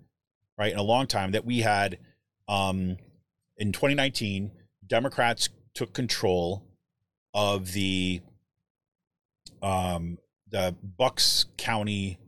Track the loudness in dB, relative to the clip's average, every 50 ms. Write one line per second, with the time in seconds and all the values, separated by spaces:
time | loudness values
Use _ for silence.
0 | -18 _ _ _ _ _ _ _ _ _ _ -2 -2 0 0 0 2 4 4 4
1 | 2 0 0 -2 0 0 0 0 0 0 0 2 2 2 2 2 2 0 -2 -6
2 | -14 -20 _ _ _ _ _ _ _ -2 0 0 0 0 0 0 -2 -2 -4 -6
3 | -10 -16 _ _ _ _ _ _ _ _ _ -6 -4 -4 -2 0 2 2 2 2
4 | 0 0 -2 -4 -4 -4 -4 -4 -6 -8 -10 -16 -20 _ _ _ -6 -2 0 0
5 | 0 0 0 2 2 2 2 2 -2 -4 -4 -8 _ _ -8 -8 -8 -6 -4 -4
6 | -2 -2 -2 0 2 2 2 2 2 0 -2 -6 -8 -14 _ _ _ _ _ _
7 | _ _ _ _ _ _ -2 0 2 2 2 0 -2 -4 -2 0 0 2 2 2
8 | 0 0 -2 -4 -6 -12 -20 _ _ _ _ _ _ _ _ _ _ _ _ _
9 | _ _ _ _ _ _ _ _ -20 -20 -12 -6 -2 -2 0 0 0 -2 -2 -4
10 | -4 -6 -8 -10 _ _ _ _ _ _ -4 -2 -2 -2 -2 -6 -10 -10 -2 0
11 | 0 0 2 2 2 4 4 2 0 -2 -6 -8 -4 -2 -2 -2 -2 -2 -2 -2
12 | -4 -4 -6 -8 -14